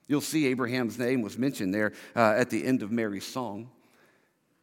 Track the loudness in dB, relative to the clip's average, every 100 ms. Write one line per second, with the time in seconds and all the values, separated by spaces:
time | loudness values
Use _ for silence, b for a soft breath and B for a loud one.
0 | -2 -2 0 2 2 2 0 -2 -2 -2
1 | 0 0 -2 -2 -4 -2 -2 0 0 B
2 | B 4 6 6 4 0 0 0 0 -2
3 | -2 -4 -8 -8 -8 -8 -12 -18 b b
4 | b b b b _ _